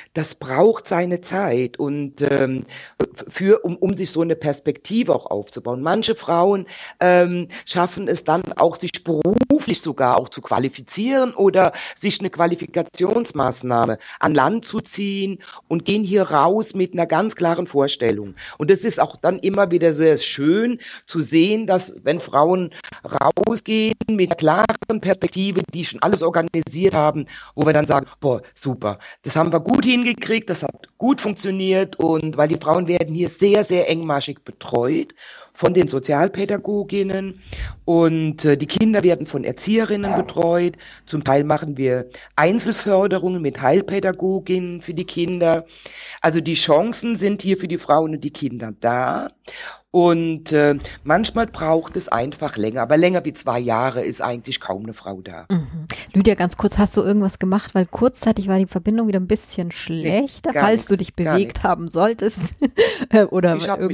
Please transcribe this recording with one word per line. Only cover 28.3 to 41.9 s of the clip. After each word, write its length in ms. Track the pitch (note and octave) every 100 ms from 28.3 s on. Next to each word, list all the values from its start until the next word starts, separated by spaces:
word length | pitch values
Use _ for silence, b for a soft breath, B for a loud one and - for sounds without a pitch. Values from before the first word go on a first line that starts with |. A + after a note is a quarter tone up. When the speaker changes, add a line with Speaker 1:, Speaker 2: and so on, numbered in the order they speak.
| A#2 -
Speaker 1:
super, 460 | - C#3 A#2+ G#2+ G2 B B
das 120 | - D#3
haben 160 | E3
wir 80 | E3
gut 260 | - B3+ A3+
hingekriegt, 640 | B3 A#3+ A#3 - A3+ G#3+
das 140 | D#3+
hat 260 | C#3+ - - -
gut 240 | B3 C#4+
funktioniert." 760 | G#3 G3+ G3 F#3+ F#3+ F#3 F#3+ -
Und 380 | E3 D#3+ D#3 D3
weil 100 | D3+
die 100 | E3+
Frauen 300 | D3+ E3+ E3+
werden 260 | F3 D#3+
hier 160 | D#3+ E3+
sehr, 340 | - G3+ G#3
sehr 260 | G#3 F3+ -
engmaschig 540 | E3 D#3+ C#3+ C#3+ C#3
betreut 680 | - - - B2 B2 D#3+ - - B B B
von 200 | - A3+
den 140 | F3+ D3
Sozialpädagoginnen 1500 | C3+ C3 D3 F#3+ G3 G3 G3+ - G#3 G3 G3+ F#3+ F#3+ G3 F#3 B B B B -
und, 600 | E3+ E3 D#3+ D#3 D3+ D3+
äh, 120 | C#3+
die 100 | D3
Kinder 340 | - A3 G#3
werden 220 | F3+ E3 D#3
von 180 | C#3
Erzieherinnen 720 | - - - A3 A3 G#3 G3 F#3+
betreut. 640 | F#3 - E3+ F3 F3 E3+ B B -
Zum 180 | D#3
Teil 200 | C#3 C#3 D3
machen 320 | D3+ D#3 C3+
wir 320 | C3